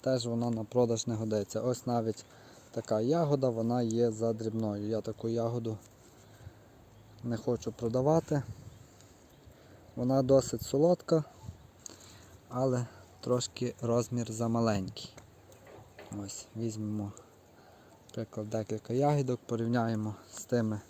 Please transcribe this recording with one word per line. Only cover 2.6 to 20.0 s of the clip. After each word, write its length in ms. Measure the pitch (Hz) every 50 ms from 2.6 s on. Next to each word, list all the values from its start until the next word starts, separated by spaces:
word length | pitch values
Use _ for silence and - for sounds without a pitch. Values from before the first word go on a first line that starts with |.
| - -
така 300 | - 117 117 - 110 107
ягода, 480 | 113 123 151 170 170 143 143 135 131 127
вона 340 | 117 113 113 113 120 123 120
є 280 | 113 110 117 120 117
за 220 | 110 107 113 113 113
дрібною. 560 | 110 113 113 107 113 113 107 104 101 104 104
Я 120 | 110 110
таку 280 | 104 - 110 - - 113
ягоду 500 | 113 117 113 117 117 123 113 113 110 104 - - - - - - - - - - - - - - - - - - - - - - - - - - - - -
не 120 | 120 120
хочу 360 | 113 - - 123 113 - - 110
продавати. 680 | - 120 117 117 127 131 143 156 165 160 - 156 143 123 - - - - - - - - - - - - - - - - - - - - - - - - - - - - - -
Вона 260 | - 123 123 131 135 135
досить 400 | 127 135 135 127 - - 117 -
солодка, 600 | - - 139 151 170 180 - - - 170 160 151 - - - - - - - - - - - - - - - - - - - - - - - - -
але 380 | 123 123 131 135 127 123 123 117 - - - - - -
трошки 540 | - - 123 123 120 - - - 127 120 - -
розмір 520 | - 117 117 120 120 - 123 120 117 110 113
замаленький. 840 | 110 117 117 113 117 117 113 107 101 95 92 - - - - - - - - - - - - - - - - - - - - - - - - - 104 101
Ось, 220 | 98 - - - - -
візьмемо, 560 | 110 113 113 107 107 107 107 107 107 101 101 101 - - - - - - - - - - - - - - - - - - -
наприклад, 420 | - - 117 - - 110 107 107
декілька 420 | 110 110 107 - 107 107 - - 117
ягідок, 480 | 127 143 143 147 143 139 127 127 120 -
порівняємо 680 | - 117 113 113 117 120 123 113 113 113 107